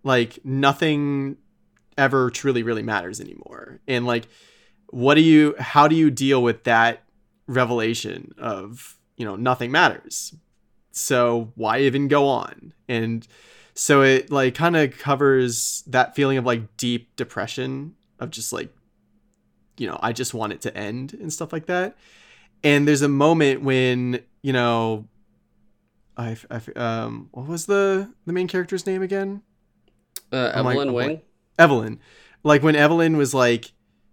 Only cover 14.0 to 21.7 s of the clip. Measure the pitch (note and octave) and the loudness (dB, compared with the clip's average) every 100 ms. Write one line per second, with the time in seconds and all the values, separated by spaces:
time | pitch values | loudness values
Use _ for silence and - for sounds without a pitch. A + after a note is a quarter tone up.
14 | C3+ C3 - C#3+ C3 B2 E3 E3 C#3+ - | 6 4 2 0 0 0 0 2 0 -2
15 | C#3+ C3+ C#3 C3+ B2+ A2+ - - - B2+ | -4 0 2 2 2 -2 -6 -8 -2 0
16 | B2 - C#3 C3+ B2 A#2 G#2+ - B2 A#2+ | 0 0 0 0 0 -2 -4 -6 -4 -4
17 | A#2+ - B2+ - G#2+ - C3 C3+ D3 - | -6 -10 -10 -8 -8 -8 -8 -8 -12 -18
18 | _ - - C3+ A2 - - _ _ _ | _ -16 -14 -12 -10 -10 -10 _ _ _
19 | _ _ _ _ _ _ _ - G#2+ - | _ _ _ _ _ _ _ -10 -10 -6
20 | A2+ A#2 B2+ A#2 A2 G2 A2+ - G2+ A#2+ | -6 -4 -8 -6 -8 -8 -10 -10 -10 -10
21 | C3+ A#3 F3+ - D#3+ E3 D#3 | -12 -14 -12 -10 -10 -10 -6